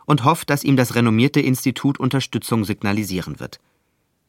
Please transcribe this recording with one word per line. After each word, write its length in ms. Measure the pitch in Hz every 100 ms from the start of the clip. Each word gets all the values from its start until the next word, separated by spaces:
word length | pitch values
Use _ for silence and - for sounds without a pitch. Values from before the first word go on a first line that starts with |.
| -
und 180 | 147
hofft, 260 | 120 165 -
dass 120 | 143
ihm 140 | - 135
das 180 | 123
renommierte 460 | 120 120 110 131 147
Institut 580 | 131 127 - 120 139 143
Unterstützung 640 | 131 139 - 117 - 117
signalisieren 760 | 98 101 104 101 104 90 80 73
wird. 180 | 65 - _ _ _ _ _ _